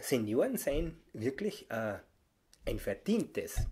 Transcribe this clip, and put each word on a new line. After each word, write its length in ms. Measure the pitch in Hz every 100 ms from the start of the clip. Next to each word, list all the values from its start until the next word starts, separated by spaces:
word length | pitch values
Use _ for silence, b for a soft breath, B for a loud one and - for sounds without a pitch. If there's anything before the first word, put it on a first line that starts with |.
Seniorensein 960 | - 131 107 117 226 240 - 143 165 - -
wirklich, 580 | - 117 135 202 - -
äh, 280 | 117 110 95 - _ _ _ _ - -
ein 120 | 107
verdientes. 800 | - 98 - 220 160 - 85 - -